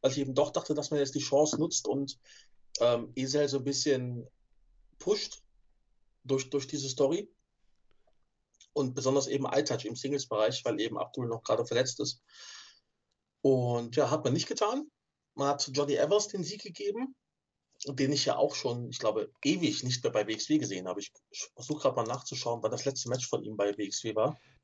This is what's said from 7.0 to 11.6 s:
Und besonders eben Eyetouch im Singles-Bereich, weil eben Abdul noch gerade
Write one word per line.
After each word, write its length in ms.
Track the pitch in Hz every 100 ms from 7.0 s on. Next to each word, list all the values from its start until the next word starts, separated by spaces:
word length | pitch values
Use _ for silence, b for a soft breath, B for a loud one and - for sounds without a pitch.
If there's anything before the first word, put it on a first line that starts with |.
| 135 170 202 _ _ _ _ _ _ _ _ _ _ _ _ _ -
Und 200 | 147 131
besonders 320 | 127 127 139 135
eben 200 | 139 135
Eyetouch 400 | - - 120 107
im 100 | 123
Singles-Bereich, 680 | 139 143 - 107 107 127 -
weil 120 | 151
eben 180 | 113 -
Abdul 300 | - - 117
noch 160 | 117
gerade 200 | - 113